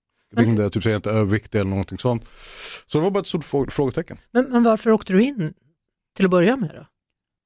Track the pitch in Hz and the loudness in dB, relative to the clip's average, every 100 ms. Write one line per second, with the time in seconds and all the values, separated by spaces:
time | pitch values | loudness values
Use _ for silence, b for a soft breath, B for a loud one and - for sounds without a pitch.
0 | _ _ _ 117 117 107 101 107 113 107 | _ _ _ 0 2 2 0 0 -2 -2
1 | 104 110 101 107 - 107 95 98 95 95 | 0 0 0 0 -2 -2 -2 -2 -4 -4
2 | 127 117 - B B B B B B 147 | -2 -4 -6 B B B B B B -2
3 | 190 196 - 175 - 143 123 - 131 160 | 0 -2 -4 -6 -4 -4 -2 -2 -2 -4
4 | - - _ 247 262 240 233 220 226 220 | -8 -12 _ -2 2 2 2 2 2 0
5 | - 185 262 254 156 - _ _ _ _ | 2 2 2 0 -6 -8 _ _ _ _
6 | _ - 185 180 180 269 156 - - _ | _ -2 2 4 4 2 -4 -10 -20 _
7 | _ _ _ _ | _ _ _ _